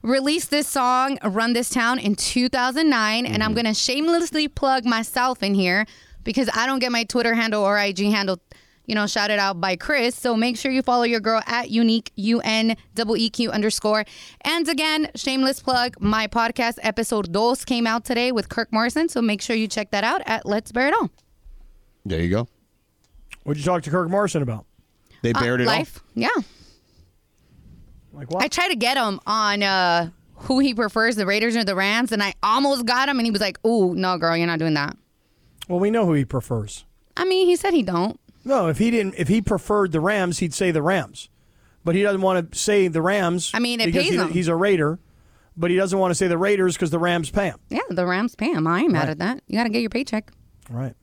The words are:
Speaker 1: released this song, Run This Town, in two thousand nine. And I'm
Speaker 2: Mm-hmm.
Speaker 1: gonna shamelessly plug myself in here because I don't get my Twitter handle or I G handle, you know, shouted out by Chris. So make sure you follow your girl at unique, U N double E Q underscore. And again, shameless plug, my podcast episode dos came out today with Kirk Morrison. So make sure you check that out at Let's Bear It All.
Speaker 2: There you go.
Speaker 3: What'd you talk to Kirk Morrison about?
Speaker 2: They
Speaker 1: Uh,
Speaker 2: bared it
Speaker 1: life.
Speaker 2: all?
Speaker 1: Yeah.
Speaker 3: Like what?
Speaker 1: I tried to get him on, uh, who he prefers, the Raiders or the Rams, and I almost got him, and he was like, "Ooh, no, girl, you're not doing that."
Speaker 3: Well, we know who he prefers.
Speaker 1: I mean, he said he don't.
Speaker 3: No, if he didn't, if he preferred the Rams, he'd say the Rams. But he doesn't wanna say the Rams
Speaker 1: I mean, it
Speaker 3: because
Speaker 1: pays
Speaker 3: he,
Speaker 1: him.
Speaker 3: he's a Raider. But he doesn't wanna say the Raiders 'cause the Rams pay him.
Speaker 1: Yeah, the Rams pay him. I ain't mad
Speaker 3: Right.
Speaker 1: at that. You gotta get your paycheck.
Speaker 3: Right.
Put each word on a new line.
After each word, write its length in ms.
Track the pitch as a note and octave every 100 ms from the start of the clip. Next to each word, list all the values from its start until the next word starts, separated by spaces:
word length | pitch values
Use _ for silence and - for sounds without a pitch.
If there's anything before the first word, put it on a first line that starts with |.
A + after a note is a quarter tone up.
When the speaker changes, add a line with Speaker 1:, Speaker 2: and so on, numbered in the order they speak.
Speaker 1:
released 500 | A3+ C4+ C4+ D#4+ -
this 160 | C#4+ -
song, 500 | C#4 B3 B3+ C4 C#4
Run 300 | G#3+ G3 A3+
This 140 | A#3+ B3
Town, 300 | B3+ A#3 B3
in 160 | G3+ G3+
two 320 | - B3+ B3
thousand 420 | C4 B3 C4 D#4+
nine. 360 | B3 G#3+ A3+ B3
And 180 | A3
I'm 60 | A3
Speaker 2:
Mm-hmm. 60 | A3
Speaker 1:
gonna 160 | A3+
shamelessly 720 | G#3+ - C4 D#4+ E4+ E4+ D#4 D4
plug 380 | - C#4 C4 A#3+
myself 580 | A3+ A3+ - B3+ B3
in 100 | G3 G3
here 300 | F3+ F#3+ G#3+ - - -
because 260 | - A3 A3 G#3+
I 100 | B3
don't 140 | C4+
get 120 | B3
my 120 | A#3+
Twitter 300 | A3+ B3 A#3
handle 300 | A3+ A3+ G#3+
or 140 | G3 G#3
I 140 | G3+
G 180 | F#3+ G3+
handle, 280 | G#3 G3 F3+ _ - _ _ -
you 60 | G#3+
know, 100 | G#3
shouted 300 | A3 G#3 G#3
out 200 | G3 F3+
by 140 | F#3+ F3+
Chris. 400 | - D4 A#3+ -
So 200 | B3+ A3+
make 220 | A#3+ A#3
sure 140 | C4+
you 100 | C4
follow 200 | B3+ B3
your 160 | A#3+ A#3
girl 220 | G#3+ A3+ A3
at 220 | A#3+ A#3+
unique, 400 | A3+ A#3 A3+ - -
U 240 | G3+ A#3
N 340 | G#3+ A3 A3+ A3 -
double 240 | - A3 A3+
E 120 | A3+
Q 180 | - A#3
underscore. 540 | G#3+ G#3 - G#3+ G#3+ G#3 - - -
And 260 | - E4+ D#4
again, 400 | D4+ D#4 D#4 D4+ -
shameless 440 | - C4 C4 C4+
plug, 360 | - B3+ B3 -
my 280 | G3+ G#3+ G#3+
podcast 500 | A#3 A#3 A#3+ A#3 A3+
episode 480 | A3 G#3+ A3+ A3 F#3
dos 340 | F#3 A#3 B3+ -
came 220 | A#3+ A#3
out 180 | A3+ -
today 260 | A#3+ B3
with 160 | A#3+ F#3
Kirk 220 | - A3+
Morrison. 380 | A3 A#3+ D4+ E4
So 120 | -
make 180 | A#3 G#3
sure 140 | - A3+
you 120 | A3
check 220 | - G#3
that 120 | G3+
out 180 | A3 F4+ -
at 180 | A3+ -
Let's 260 | G#3 -
Bear 160 | A#3+ C4+
It 40 | G#4+
All. 100 | G3+ _ _ _ - - - - _ _ G2+
Speaker 2:
There 160 | D#2+
you 80 | F2
go. 180 | G2+ A#2+ _ _ _ _ _ _ - - -
Speaker 3:
What'd 160 | - D3
you 60 | D3
talk 160 | F3
to 60 | D3+
Kirk 180 | F3 E3+
Morrison 340 | G3 G3+ D#3+
about? 220 | C3 A2 - _ _ _ _ -
Speaker 2:
They 80 | A#2
Speaker 1:
Uh, 60 | A#2
Speaker 2:
bared 200 | A#2+ B2
it 60 | E3
Speaker 1:
life. 320 | G#3+ D#4+ -
Speaker 2:
all? 80 | - -
Speaker 1:
Yeah. 60 | A#3 A4+ G3+ - - _ _ _ _ _ _ _ _ - - - - - _
Speaker 3:
Like 180 | D3 C3
what? 100 | F3
Speaker 1:
I 40 | C#4
tried 220 | - F4+
to 60 | C4
get 180 | A#3+ C4+
him 220 | A3+ G3 -
on, 340 | G#3+ G#3 G3+
uh, 480 | G3+ F#3+ F3+ E3+ E3+ - _ -
who 240 | - C4
he 140 | C#4
prefers, 440 | A3+ G#3+ A3 A3+ G#3+
the 80 | F#3+
Raiders 300 | G3+ A#3 A#3
or 80 | G3+
the 100 | F#3+
Rams, 380 | G3 A3 B3
and 100 | A3
I 100 | G3+ -
almost 440 | G3+ A#3 C#4 C#4 A#3+
got 240 | B3 C#4
him, 100 | C4+
and 60 | A#3
he 40 |
was 100 | G3+
like, 160 | G3+ - A3
"Ooh, 260 | A#3 F#3
no, 240 | F3 F#3 F3+
girl, 200 | E3 E3
you're 100 | E3+
not 100 | E3
doing 160 | D#3+ D3+
that." 200 | C#3+ - _ _ _ _ _ _ -
Speaker 3:
Well, 120 | F3+
we 100 | G3+
know 140 | A#3 F#3
who 80 |
he 100 | D3+
prefers. 640 | C3 C3+ - A#2 G#2 - - _ _ -
Speaker 1:
I 80 | F#4
mean, 200 | F#4 F4+
he 100 | F4+
said 160 | G4
he 100 | F4
don't. 340 | F#3+ F3 - - - _ -
Speaker 3:
No, 220 | C4+ E3+
if 100 | D3+
he 120 | A3+
didn't, 260 | A#3 G3 -
if 100 | D3
he 140 | A3
preferred 500 | G3+ G3 - G#3 F#3+
the 80 | D#3+
Rams, 380 | E3+ G#3 F3+ E3+
he'd 140 | F3
say 180 | - F#3
the 100 | D#3
Rams. 460 | D3+ F#3+ B2 - - _ _ _ _ _
But 120 | E3+ F3
he 80 |
doesn't 180 | G#3 G3
wanna 260 | F#3+ F#3 E3
say 340 | - - G#3 F#3
the 140 | D#3+
Rams 500 | E3 G3+ F3+ F3 E3
Speaker 1:
I 60 | A3
mean, 220 | A#3+ A#3+
it 60 | A3
Speaker 3:
because 160 | E3+
Speaker 1:
pays 80 | D#4
Speaker 3:
he, 40 | -
Speaker 1:
him. 120 | E3+
Speaker 3:
he's 160 | E3+ E3
a 80 | E3
Raider. 440 | G3 F#3 D3+ E3+ _ _ _ _ _ -
But 140 | E3+
he 40 | F3+
doesn't 220 | F#3+ F#3+
wanna 160 | F#3 E3+
say 120 | F#3
the 80 | E3+
Raiders 400 | G3 G3+ F#3+ E3
'cause 140 | E3+
the 80 | E3
Rams 300 | F3 F3 D3+
pay 160 | - G3
him. 100 | - -
Speaker 1:
Yeah, 100 | - B4
the 160 | G#3+ F3
Rams 300 | F#3 A#3 -
pay 160 | A#3+
him. 140 | B3+ D#3+
I 140 | F3
ain't 100 | D#4
mad 60 | E3+
Speaker 3:
Right. 80 | D3+
Speaker 1:
at 100 | D#3
that. 220 | F3+ B3+ _
You 100 | G#3
gotta 120 | A#3+
get 120 | A3
your 80 | A3+
paycheck. 420 | A#3 C#4 A3 G#3+ - _ _ -
Speaker 3:
Right. 240 | A#2+ C3 -